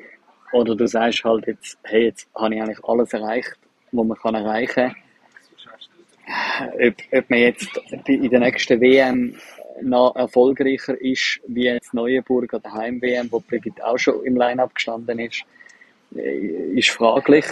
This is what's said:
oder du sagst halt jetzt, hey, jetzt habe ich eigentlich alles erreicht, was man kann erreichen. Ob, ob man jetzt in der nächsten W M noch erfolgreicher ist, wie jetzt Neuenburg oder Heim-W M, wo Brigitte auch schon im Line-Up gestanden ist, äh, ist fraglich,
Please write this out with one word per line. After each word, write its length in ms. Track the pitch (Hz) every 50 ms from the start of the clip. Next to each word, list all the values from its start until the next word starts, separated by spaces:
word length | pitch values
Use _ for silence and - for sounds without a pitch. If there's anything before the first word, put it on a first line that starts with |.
| - - - _ _ _ _ _ _ -
oder 240 | - 120 117 113 110
du 120 | 104 120 104
sagst 360 | - 117 113 120 110 - -
halt 240 | 113 113 107 - 117
jetzt, 300 | - - - - - - -
hey, 220 | - 107 110 117
jetzt 220 | 113 - - - _ -
habe 200 | - 110 110 110
ich 60 | 110
eigentlich 220 | 110 110 107 - -
alles 300 | - 113 120 117 - -
erreicht, 440 | 107 107 107 113 123 - - - - _ _ _ _ _ _
was 140 | - 120 113
man 120 | 113 110 -
kann 180 | - 113 110
erreichen. 580 | 110 104 110 110 113 123 - - 131 123 127 - - _ _ _ _ _ _ _ _ _ _ _ - - - - - - - _ _ _ _ _ _ _ - - - - - - - 131 117 -
Ob, 220 | - 123 117 - - - -
ob 180 | 131 131 - -
man 100 | 123 120
jetzt 400 | 120 123 123 - 196 - - - - - - - - -
in 220 | 135 - 139 117
der 100 | 123 123
nächsten 420 | 120 127 - - - - 127 113
W 160 | 123 127 131 135
M 380 | 131 127 127 127 123 113 - - - - - - - - - -
noch 340 | - 127 123 123 127 123 -
erfolgreicher 840 | 127 127 117 - 127 123 135 135 - 135 135 135 127 - - 127 -
ist, 400 | 131 131 127 - - - - - - -
wie 180 | 117 120 123
jetzt 280 | 123 120 120 - - -
Neuenburg 600 | 117 117 123 131 127 120 - 127 123 120 - -
oder 200 | 107 - 107 104
Heim-W 400 | 110 110 120 127 120 123 123 123
M, 180 | 123 120 117
wo 80 | 113 113
Brigitte 460 | - - 123 110 - 107 - - -
auch 120 | 113 123 123
schon 260 | - 139 - - -
im 100 | 127 127
Line-Up 380 | 123 123 123 123 127 127 127 -
gestanden 440 | - - 117 113 117 117 120 117 117
ist, 240 | 117 113 - - - _ _ - - - - _ - _ _ _ _ _ -
äh, 640 | - 53 65 69 69 101 90 80 90 85 76 95 120
ist 120 | - -
fraglich, 560 | - - 117 113 113 139 - - 143 156 - -